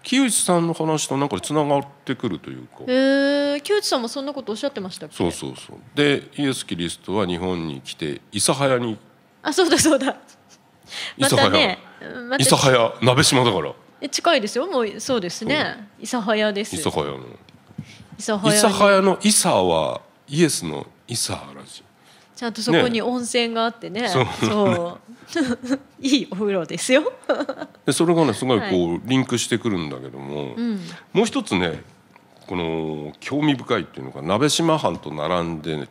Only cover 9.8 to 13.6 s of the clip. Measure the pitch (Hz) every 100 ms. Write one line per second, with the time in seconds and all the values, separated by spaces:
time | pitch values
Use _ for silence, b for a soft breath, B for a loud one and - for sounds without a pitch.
9.8 | 320 269 269 - - - _ - _ _
10.8 | - B B - - - - - - 180
11.8 | - - - 247 240 269 - 139 135 127
12.8 | 113 - 120 127 135 135 120 90